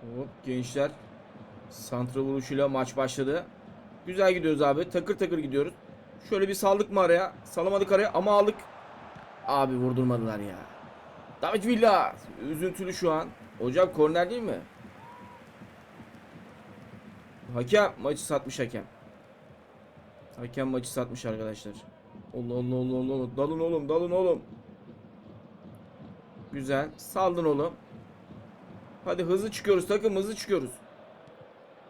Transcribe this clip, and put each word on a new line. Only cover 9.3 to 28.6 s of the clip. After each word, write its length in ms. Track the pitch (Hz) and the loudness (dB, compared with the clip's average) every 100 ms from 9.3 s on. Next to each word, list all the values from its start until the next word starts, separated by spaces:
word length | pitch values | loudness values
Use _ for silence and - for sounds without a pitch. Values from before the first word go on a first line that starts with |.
| - - | -10 0
Abi 300 | 139 131 127 | 2 2 2
vurdurmadılar 600 | 127 127 127 120 113 107 | 2 2 2 2 0 -4
ya. 180 | 101 92 - - - - - - - - | -8 -10 -16 -18 -20 -20 -20 -20 -20 -6
David 220 | 262 220 | -2 0
Villa. 520 | 214 226 226 185 123 - - - 131 | 0 4 6 6 4 -4 -14 -10 -8
Üzüntülü 420 | 156 180 180 185 | -4 -4 -4 -8
şu 200 | - 175 | -2 0
an. 160 | 156 165 - - - | 0 -2 -12 -18 -6
Hocam 340 | 123 147 185 | 0 2 2
korner 380 | 160 151 170 175 | 4 4 4 0
değil 120 | 240 | -2
mi? 180 | 214 95 - - - - - - - - - - - - - - - - - - - - - - - - - - - - - | -4 -6 -8 -18 -20 -20 -20 -20 -20 -20 -20 -20 -20 -20 -20 -20 -20 -20 -20 -20 -20 -20 -20 -20 -20 -20 -20 -20 -20 -18 -8
Hakem. 380 | 120 123 208 202 - | -6 4 4 4 0
Maçı 220 | 135 143 | -4 -4
satmış 360 | - 143 135 131 | -2 -4 -4 -4
hakem. 240 | 120 110 - - - - - - - - - - - - - - - - | -4 -6 -12 -18 -20 -20 -20 -20 -20 -20 -20 -20 -20 -20 -20 -20 -20 -14
Hakem 320 | 120 131 131 | -10 -4 -2
maçı 240 | 131 123 | -2 -4
satmış 340 | - 120 120 117 | -6 -6 -6 -6
arkadaşlar. 460 | 110 110 107 104 101 - - - - - | -6 -6 -10 -14 -16 -18 -20 -20 -20 -12
Allah 200 | 127 120 | -8 -4
Allah 200 | 123 123 | -2 0
Allah 220 | 127 127 127 | 0 0 0
Allah 180 | 131 | 0
Allah. 220 | 135 123 123 | -2 -2 -2
Dalın 240 | 143 160 | -2 0
oğlum, 280 | 165 165 143 | 0 0 0
dalın 220 | 165 175 | 0 2
oğlum. 320 | 180 185 160 - - - - - - - - - - - - - - - - - - - - - | 2 2 2 -4 -20 -20 -20 -20 -20 -20 -20 -20 -20 -20 -20 -20 -20 -20 -20 -20 -20 -20 -20 -12
Güzel. 360 | 139 131 139 151 - | -8 -2 -2 -2 -10
Saldın 480 | - 190 190 175 | -8 0 2 2
oğlum. 300 | 160 143 165 - - - - - - - - - | 2 2 0 -6 -16 -20 -20 -20 -20 -20 -20 -20